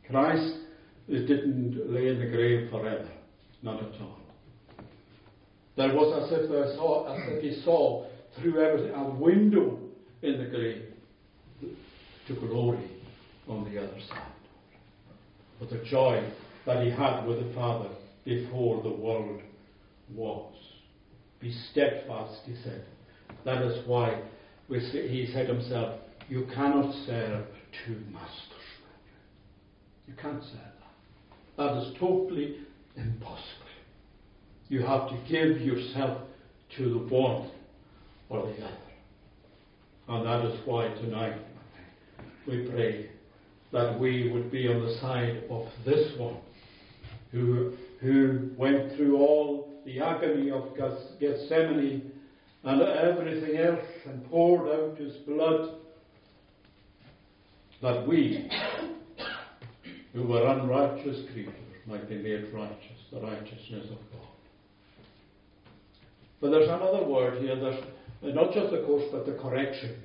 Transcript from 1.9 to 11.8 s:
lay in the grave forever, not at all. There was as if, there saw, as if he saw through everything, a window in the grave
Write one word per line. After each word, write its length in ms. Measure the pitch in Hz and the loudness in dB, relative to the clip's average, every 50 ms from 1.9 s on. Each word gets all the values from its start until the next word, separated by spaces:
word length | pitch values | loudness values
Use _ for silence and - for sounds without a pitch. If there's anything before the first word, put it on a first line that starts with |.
lay 180 | 123 123 127 131 | 0 0 2 2
in 100 | 127 117 | 0 0
the 80 | 120 | -2
grave 420 | 117 117 117 117 120 120 117 117 - | -2 0 2 4 4 4 2 0 -2
forever, 400 | 110 - 107 107 - - - - - - - - - _ - - - - - | -4 -4 -4 -4 -4 -6 -8 -10 -14 -18 -20 -20 -20 _ -20 -20 -20 -12 -10
not 180 | - 107 107 | -8 -8 -8
at 180 | 107 - - - | -8 -10 -10 -14
all. 180 | 101 95 - - - - - - - - - - - - - - - - - - - _ - - - - - - - _ _ _ _ _ - | -14 -16 -16 -18 -20 -20 -20 -20 -20 -20 -20 -20 -20 -20 -20 -20 -20 -20 -20 -20 -20 _ -20 -20 -20 -20 -20 -20 -20 _ _ _ _ _ -2
There 180 | 139 135 135 131 | 0 2 4 6
was 300 | 151 151 151 - - - | 6 6 6 4 2 0
as 160 | - 165 160 | 0 0 0
if, 100 | 156 151 | 2 2
there 240 | 147 143 139 139 139 | 2 2 2 0 -2
saw, 380 | 143 165 160 151 151 156 143 139 | 0 2 2 2 2 0 -2 -6
as 60 | - - - | -6 -4 -4
if 140 | 151 151 151 | -4 -4 -2
he 180 | 143 135 - - | -4 -4 0 2
saw 420 | 170 170 160 143 - - - - - - - - - - 131 | 4 6 6 6 4 2 0 -8 -10 -16 -18 -20 -20 -12 -2
through 220 | 131 170 160 160 156 | 0 2 4 4 4
everything, 300 | 156 151 147 - - - | 6 4 2 0 -2 -4
a 160 | 143 135 135 | -4 -4 -4
window 720 | 131 127 151 170 196 208 214 208 - 180 - - - - - - - - - - - - | -2 4 6 6 8 8 8 8 8 6 4 4 0 -4 -10 -14 -16 -18 -20 -20 -16 -4
in 160 | 143 143 131 | -2 -2 0
the 80 | 127 123 | 0 -2
grave 400 | 117 120 117 113 113 110 107 104 - - - - - - _ - - _ - - - - - - - - - | -4 -4 -2 -2 -2 -4 -6 -12 -16 -18 -20 -20 -20 -20 _ -20 -20 _ -20 -20 -20 -16 -14 -12 -12 -12 -14